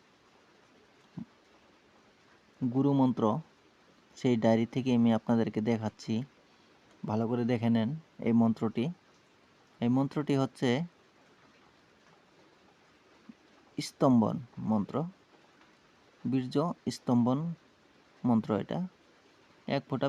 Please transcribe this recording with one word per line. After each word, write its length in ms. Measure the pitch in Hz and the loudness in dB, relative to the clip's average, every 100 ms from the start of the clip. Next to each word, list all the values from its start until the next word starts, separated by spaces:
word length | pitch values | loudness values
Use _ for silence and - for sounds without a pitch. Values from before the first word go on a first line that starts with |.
| _ _ _ _ _ _ _ _ _ _ _ - - _ _ _ _ _ _ _ _ _ _ _ _ - | _ _ _ _ _ _ _ _ _ _ _ -16 -16 _ _ _ _ _ _ _ _ _ _ _ _ -8
গুরু 300 | 127 127 143 139 | -4 0 2 4
মন্ত্র, 240 | 127 117 113 147 - _ _ _ _ _ _ - | 2 2 0 0 -6 _ _ _ _ _ _ -4
সেই 180 | 131 117 | 0 2
ডায়েরি 240 | 113 113 113 | 4 4 2
থেকে 160 | 131 127 120 | -2 0 2
আমি 120 | 117 110 | 4 2
আপনাদেরকে 420 | - 117 113 110 110 | 2 0 0 -2 -2
দেখাচ্ছি। 440 | 113 107 - - 110 139 _ _ _ _ _ _ _ | -2 -4 -8 -6 -6 -6 _ _ _ _ _ _ _
ভালো 220 | - 110 113 | -6 -4 -2
করে 140 | 123 117 | -2 -2
দেখে 180 | 127 117 113 | 0 2 2
নেন 140 | 110 160 - - - | 0 -4 -12 -8 0
এই 80 | 117 | 2
মন্ত্রটি। 420 | 113 110 113 113 143 - _ _ _ _ _ _ _ - | 2 2 -4 -2 -6 -6 _ _ _ _ _ _ _ -6
এই 100 | 120 127 | -2 0
মন্ত্রটি 380 | 139 156 147 139 | 0 -4 -2 0
হচ্ছে 260 | 135 - 131 127 175 _ _ _ _ _ _ _ _ _ _ _ _ _ _ _ _ _ _ _ _ _ _ _ _ - _ _ _ - | 0 -2 -2 0 -4 _ _ _ _ _ _ _ _ _ _ _ _ _ _ _ _ _ _ _ _ _ _ _ _ -20 _ _ _ -10
স্তম্ভন 580 | - - 143 120 107 - 123 - 123 | -10 0 4 4 4 -2 -10 -10 -2
মন্ত্র, 240 | 110 92 123 170 - _ _ _ _ _ _ _ _ _ _ | -2 -2 -4 -6 -10 _ _ _ _ _ _ _ _ _ _
বীর্য 320 | 120 131 127 143 170 - - | -4 -4 -2 -2 -2 -4 -8
স্তম্ভন 440 | - - 120 120 135 170 165 _ _ _ _ _ _ | -8 0 2 2 0 -4 -10 _ _ _ _ _ _
মন্ত্র। 280 | 127 113 - 104 | 0 2 2 -4
এটা 160 | - 170 180 _ _ _ _ _ _ _ - | -2 -6 -6 _ _ _ _ _ _ _ -6
এক 140 | 135 - | -6 -4
ফোঁটা 200 | 135 | -4